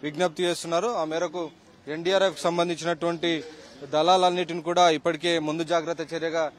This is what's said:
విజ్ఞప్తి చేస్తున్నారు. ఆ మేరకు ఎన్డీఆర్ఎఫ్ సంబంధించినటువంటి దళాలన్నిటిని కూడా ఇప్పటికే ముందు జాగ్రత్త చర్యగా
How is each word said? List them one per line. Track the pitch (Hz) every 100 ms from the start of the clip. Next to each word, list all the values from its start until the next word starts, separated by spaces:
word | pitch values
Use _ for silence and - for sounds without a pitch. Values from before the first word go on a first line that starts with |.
విజ్ఞప్తి | 147 147 180 156
చేస్తున్నారు. | 180 170 165 170 214
ఆ | 226 160
మేరకు | 160 170 175 160 - - - -
ఎన్డీఆర్ఎఫ్ | 156 170 190 190 156
సంబంధించినటువంటి | 175 170 175 165 160 165 170 170 170 160 139 - - - 143
దళాలన్నిటిని | 151 165 185 180 180 165 175
కూడా | 160 175 175
ఇప్పటికే | 156 170 156 170 170
ముందు | 156 160
జాగ్రత్త | 160 170 156 165 156
చర్యగా | 165 165 165 151